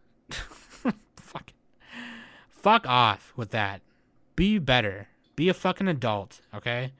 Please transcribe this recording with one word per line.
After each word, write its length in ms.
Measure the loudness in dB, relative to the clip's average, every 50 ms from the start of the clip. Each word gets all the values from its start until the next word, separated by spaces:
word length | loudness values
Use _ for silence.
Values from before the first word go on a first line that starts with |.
| _
<laughs> 220 | _ _ _ _ -14
fuck, 1200 | -12 -12 -12 -14 -20 -20 -20 -20 -16 -4 -4 -4 -4 -4 _ _ _ -20 -20 -16 -16 -16 -16 -16 _ _ _ _ _ _ _ -20 -18 -16 -16 -16 -16 -18 -20 -20 -20 -20 -20 _
fuck 380 | _ -2 2 4 4 4 4
off 440 | 2 4 6 6 4 2 0 -6 -16 -10
with 160 | -10 -8 -4
that. 300 | -2 -2 -2 -2 -4 -10 _ _ _ _ _ _ _ _ _ _ -2
Be 220 | 0 2 2 2
better. 520 | 2 2 4 2 4 2 0 -4 -8 -14 _ _ _ _ _ -4
Be 140 | 0 0 0
a 40 | 0
fucking 340 | 0 -2 -4 -2 0 -2
adult, 540 | -2 -2 -2 -2 -2 -2 -2 -6 -10 -16 -20 _ -18 -16
okay? 400 | -10 -6 -6 -4 -4 -6 -8 -12